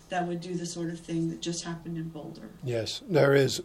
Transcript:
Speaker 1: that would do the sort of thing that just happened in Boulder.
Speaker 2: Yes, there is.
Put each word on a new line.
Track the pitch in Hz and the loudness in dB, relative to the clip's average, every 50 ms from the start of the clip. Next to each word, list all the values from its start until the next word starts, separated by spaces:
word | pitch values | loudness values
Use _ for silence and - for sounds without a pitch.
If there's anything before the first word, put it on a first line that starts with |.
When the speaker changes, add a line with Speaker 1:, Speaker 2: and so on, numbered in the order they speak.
| - - | -12 -6
Speaker 1:
that | 185 180 175 | -4 -2 -2
would | 175 175 170 | -2 -2 -4
do | 170 180 180 | -4 -4 -4
the | 165 170 | -4 -4
sort | 170 - 170 170 165 | -4 -4 -4 -4 -4
of | 170 - | -4 -6
thing | - - 170 165 165 165 | -6 -4 -2 0 0 0
that | 165 - | -2 -4
just | - 170 170 - - | -4 -4 -4 -4 -6
happened | 175 170 165 - 175 170 160 | -6 -8 -8 -8 -6 -6 -6
in | 160 160 | -6 -6
Boulder. | - 151 143 - - - - 110 - - - | -8 -10 -10 -12 -12 -14 -14 -16 -14 -8 -4
Speaker 2:
Yes, | 127 120 113 107 - - - - 262 | -2 -2 0 -2 -2 -4 -6 -2 2
there | 185 147 139 139 139 | 4 6 8 8 8
is. | 139 135 127 - - | 8 6 4 2 -2